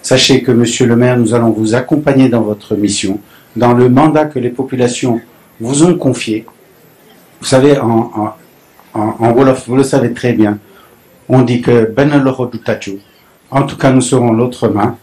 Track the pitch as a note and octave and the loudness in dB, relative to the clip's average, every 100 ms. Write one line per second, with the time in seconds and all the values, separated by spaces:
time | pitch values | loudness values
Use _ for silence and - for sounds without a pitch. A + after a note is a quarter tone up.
0 | - C3 - C3 - A#2 A#2 - A#2+ A#2 | 0 0 2 2 2 0 0 0 2 2
1 | B2 B2 A2 A#2 A2+ G#2+ A2 A#2+ - D3 | 2 2 0 2 0 0 0 -2 0 -2
2 | D3+ C3+ C3 A2+ G#2 G#2 - G2+ G#2 F#2+ | 2 2 2 2 -2 -6 -6 -4 -2 -2
3 | F#2+ G2+ - - _ A2+ A#2+ A#2+ B2 B2+ | -4 -6 -10 -20 _ -2 2 4 4 4
4 | D#3 D3+ D3+ C3 A#2+ A#2+ C3 B2+ A#2+ - | 4 2 -2 -4 -6 -6 -6 -2 -2 -2
5 | C3 A2+ - _ _ _ A2+ C#3+ F3 E3+ | -4 -4 -6 _ _ _ -6 2 2 2
6 | - B2 - A2 - _ _ _ _ _ | -2 -4 -4 -6 -8 _ _ _ _ _
7 | _ - _ _ - C3 C#3 C#3 A#2 A2+ | _ -20 _ _ 0 2 4 2 2 0
8 | A2+ A2 G#2 - - _ _ _ _ A#2 | -2 -6 -8 -10 -20 _ _ _ _ -6
9 | G#2+ - A#2 A#2+ C3+ C3 - C3 C3+ C#3 | -6 -2 0 2 2 0 -2 0 0 0
10 | A#2+ A#2+ B2+ G#2+ G#2+ G#2 - - _ _ | -2 -2 -2 2 0 0 -10 -20 _ _
11 | _ _ - C3 B2 B2 - A#2+ A2 A2 | _ _ 0 2 2 0 0 0 0 0
12 | C#3+ C#3+ C3+ C3 B2 A2 - G#2+ - G2 | 0 2 0 -2 -8 -6 -6 -6 -8 -12
13 | _ _ _ _ _ C3+ C#3+ - C#3 C3 | _ _ _ _ _ -4 -4 -2 2 2
14 | B2 C3 A#2+ A2 A#2+ - A2+ G#2 G#2+ - | 2 0 2 0 -2 -2 -2 0 -2 -4